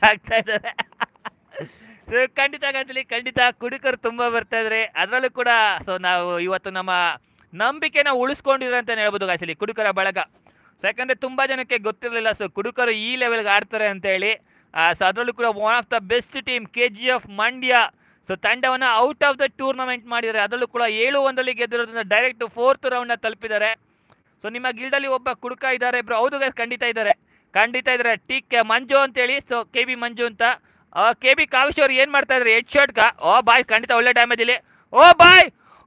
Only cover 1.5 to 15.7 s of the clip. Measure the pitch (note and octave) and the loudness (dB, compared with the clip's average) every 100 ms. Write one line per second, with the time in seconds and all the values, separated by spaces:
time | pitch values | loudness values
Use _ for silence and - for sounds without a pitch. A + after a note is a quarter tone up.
1.5 | F3+ - _ A3 A3 - A#3 B3+ - C#4 | -16 -16 _ -20 -20 -6 -2 -2 -2 -2
2.5 | C#4+ C#4 C4+ C4 C4 C4 A#3 B3 B3+ B3 | -2 -6 -6 -8 -10 -8 -8 -6 -2 -2
3.5 | B3 A#3+ C4 C4+ B3+ A#3 A#3 A#3+ A#3 A3 | -2 -8 -6 -4 -4 -4 -4 -2 -2 -4
4.5 | A3+ A3 A3 A3 D#3 F#3+ B3 C4 B3+ A#3+ | -4 -2 -2 -4 -4 -2 -2 -2 -2 0
5.5 | A#3 G#3+ F3 G3 F#3 F#3 F3+ F3 F3 F3+ | 2 2 0 -6 -4 0 0 -2 -4 -2
6.5 | F#3 G3 F#3+ F#3 F3+ E3+ C#3 _ _ _ | -4 -6 -8 -4 0 -2 -4 _ _ _
7.5 | E3 A3+ D4 D#4 D4+ C#4+ C4 B3+ C#4+ C4+ | -4 -2 -2 -2 0 0 0 -2 -2 0
8.5 | C4+ B3+ B3 A3+ A3+ G#3+ G3+ G3 E3+ E3+ | 0 0 -2 -2 -2 -2 -2 -2 -4 -6
9.5 | D#3 G#3 A3 G#3 F#3+ F#3+ F#3 D#3+ _ _ | -8 -6 -2 -2 0 -2 -4 -8 _ _
10.5 | _ _ _ G3 A3 B3+ B3+ C4 C4 C4+ | _ _ _ -6 -4 -4 -4 -4 -2 -2
11.5 | C4 A#3+ A#3+ G#3 G#3+ A#3+ A#3 A3 G#3 G3 | -4 -4 -4 -4 -8 -8 -4 -2 -4 -6
12.5 | G3 A3 A#3+ A#3+ A3 A3 B3+ A#3+ A3+ G#3 | -6 -6 -2 -2 -2 -4 -2 -2 -2 0
13.5 | G3+ G3+ A3 G#3+ G3 G3 F#3+ G3+ A3 _ | -2 -2 -4 -4 -4 -4 -2 -2 -6 _
14.5 | _ _ D#3+ E3 E3+ F#3+ F#3+ A#3+ A#3 A#3 | _ _ -2 0 0 -2 -2 -4 -4 -4
15.5 | G#3 G#3+ | -2 0